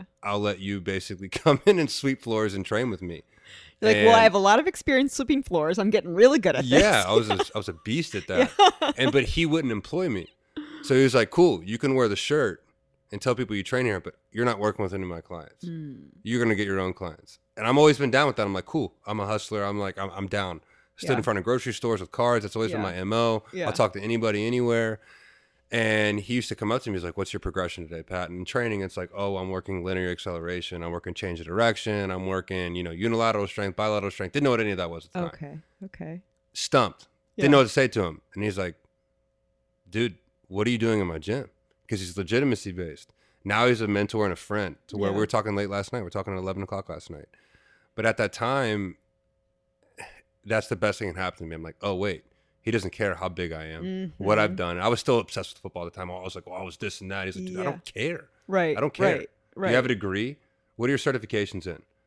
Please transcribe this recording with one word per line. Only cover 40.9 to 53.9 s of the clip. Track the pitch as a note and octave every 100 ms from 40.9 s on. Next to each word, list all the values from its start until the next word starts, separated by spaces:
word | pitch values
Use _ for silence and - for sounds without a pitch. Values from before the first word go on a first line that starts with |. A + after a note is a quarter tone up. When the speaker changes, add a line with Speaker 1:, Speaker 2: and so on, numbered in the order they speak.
| G#2+
Speaker 1:
in | F2+
my | D#2+
gym?" | E2+ B2+ - _ _ _ -
'Cause | G2+
he's | F2+ F#2
legitimacy | F2 A#2+ C#3+ A2 G2+
based. | F2+ E2+ C#2+ - _ _ _
Now | G2 G#2+ B2
he's | A#2
a | G#2+
mentor | G2+ G#2 A2 G2+
and |
a | F2+
friend | - G#2 F#2 D2+ -
to | G#2
where | G2
Speaker 2:
Yeah. | G2
Speaker 1:
we |
were | G#2+
talking | A2+ G#2+ G2+
late | G2+
last | G2+ G2
night. | B2
We | F2
were |
talking | G2+ G2
at | F#2+
eleven | F#2 F#2
o'clock | F#2+ G2 -
last | D#2+ -
night. | D2 - _ _ _ _ _ _ -
But | A2
at | A2
that | G#2
time, | - A#2 C#3 A#2+ G#2 F#2+ - _ _ _ _ _ _ _ _ _ - - - _ _ G2+
that's | A2 -
the | F#2+
best | G#2 -
thing | G2+
that | F2
happened | F#2 -
to | E2
me. | D#2+
I'm |
like, | E2 -
"Oh, | G2+ F#2
wait, | G2+ D#2+ - _ _ _
he | A2+
doesn't | A2 F#2
care | - G2+ E2+
how | F#2
big | F2 E2+
I | D#2+ D#2+
am, | D#2+ F#3